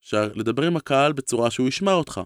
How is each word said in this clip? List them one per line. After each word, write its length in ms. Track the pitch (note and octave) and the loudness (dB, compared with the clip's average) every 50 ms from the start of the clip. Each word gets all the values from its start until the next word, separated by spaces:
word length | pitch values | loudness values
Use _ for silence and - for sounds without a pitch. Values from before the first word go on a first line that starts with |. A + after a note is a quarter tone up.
שה-, 260 | _ - G#2+ G#2+ G#2+ G#2+ G#2 | _ -2 0 0 0 0 -2
לדבר 280 | G#2+ G#2+ A2+ A#2+ C3 D3 | -4 -2 -2 0 0 0
עם 100 | E3+ E3+ | 0 0
הקהל 360 | D#3 - - C#3 C3+ C#3+ D3+ | -2 0 0 2 4 4 2
בצורה 380 | D3+ C#3 - - B2 A2+ A#2 A#2 | 0 -2 -4 -2 0 0 0 0
שהוא 180 | - - B2+ B2+ | 2 0 0 0
ישמע 240 | - - G3 G3 | 0 0 0 2
אותך, 280 | F#3+ F3 D3 - - G2 F#2 | 2 2 0 -4 -8 -10 -10